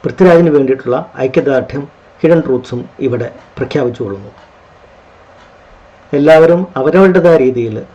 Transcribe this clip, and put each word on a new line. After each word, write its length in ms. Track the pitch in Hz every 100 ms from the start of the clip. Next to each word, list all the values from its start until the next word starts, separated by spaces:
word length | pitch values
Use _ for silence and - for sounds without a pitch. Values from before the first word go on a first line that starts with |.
പൃഥ്വിരാജിന് 480 | 139 - 185 170 170 147
വേണ്ടിയിട്ടുള്ള 420 | 131 131 123 127 - -
ഐക്യദാർഢ്യം 580 | 131 147 139 131 - 143 139 _ _ _
ഹിഡൻ 200 | 160 165
ട്രൂത്ത്സും 420 | 156 123 123 123 - - 135
ഇവിടെ 240 | 120 117 - - -
പ്രഖ്യാപിച്ചുകൊള്ളുന്നു. 720 | - 151 120 - 110 98 107 - - _ _ _ _ _ _ _ _ _ - - _ - - _ _
എല്ലാവരും 500 | 143 147 160 165 175 185 135
അവരവരുടേതായ 640 | 135 175 190 180 170 160
രീതിയിൽ 320 | 127 123 117 107 -